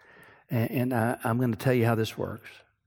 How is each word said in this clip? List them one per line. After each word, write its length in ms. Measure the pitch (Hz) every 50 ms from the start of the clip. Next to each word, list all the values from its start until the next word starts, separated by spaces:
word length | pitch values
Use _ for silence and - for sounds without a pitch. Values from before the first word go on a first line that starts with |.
| _ - - - - - - - _ -
And, 200 | - 117 113 -
and 240 | - 135 120 127 131
I, 220 | 120 110 117 127 - -
I'm 160 | 123 113 120
gonna 160 | 127 123 110
tell 160 | - - 135 127
you 140 | 123 113
how 80 | - 117
this 240 | 110 113 - - -
works. 320 | - - 98 - - - - - - _ _ _ _